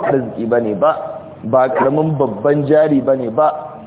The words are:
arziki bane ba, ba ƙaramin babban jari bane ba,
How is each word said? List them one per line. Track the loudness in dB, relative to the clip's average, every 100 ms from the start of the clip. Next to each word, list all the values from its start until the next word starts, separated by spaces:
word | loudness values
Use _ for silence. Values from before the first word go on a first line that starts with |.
arziki | 0 -2 -2 -6 0
bane | 0 0
ba, | 0 0 0 -6 -12 -16 -12
ba | 0 2 2
ƙaramin | 2 0 2 0 0
babban | -2 0 0 0 2
jari | 2 4 2
bane | 2 0 0
ba, | 0 0 -2 -10 -16